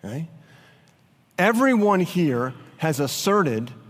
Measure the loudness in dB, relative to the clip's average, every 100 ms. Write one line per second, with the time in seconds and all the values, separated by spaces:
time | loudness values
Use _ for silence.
0 | -12 -12 -12 -14 -20 -20 _ _ _ _
1 | _ _ _ 0 2 4 2 4 4 2
2 | 2 0 0 0 -4 -8 -20 -6 -4 -2
3 | -4 -2 0 2 0 -2 -6 -14